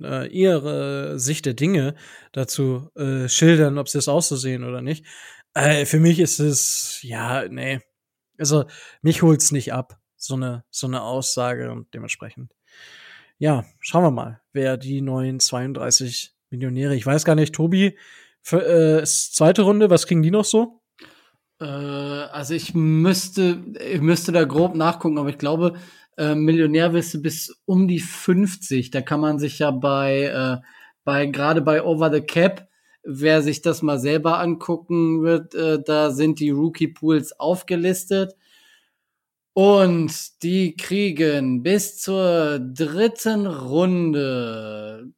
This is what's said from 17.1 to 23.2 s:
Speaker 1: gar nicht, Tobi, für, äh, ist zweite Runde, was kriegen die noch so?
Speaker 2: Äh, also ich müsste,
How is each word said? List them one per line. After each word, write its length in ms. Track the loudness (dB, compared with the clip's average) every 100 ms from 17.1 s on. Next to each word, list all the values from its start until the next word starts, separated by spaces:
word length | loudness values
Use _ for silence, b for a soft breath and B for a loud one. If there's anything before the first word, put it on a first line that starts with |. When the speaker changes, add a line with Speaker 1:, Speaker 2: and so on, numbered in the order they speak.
| 0
Speaker 1:
gar 100 | 2
nicht, 200 | 2 2
Tobi, 440 | 0 0 2 2 0 b b b b
für, 240 | -2 0
äh, 380 | 4 4 6 4
ist 320 | 2 -2 -2
zweite 280 | 2 4 4
Runde, 280 | 4 4 6
was 160 | 4 4
kriegen 160 | 2
die 80 | 4
noch 160 | 2 2
so? 340 | 2 0 _ _ _ b b b b _ -14
Speaker 2:
Äh, 60 | -10
also 880 | -8 -8 -6 -8 -8 -10 -10 -6
ich 200 | -6 -2
müsste, 880 | 0 2 4 4 2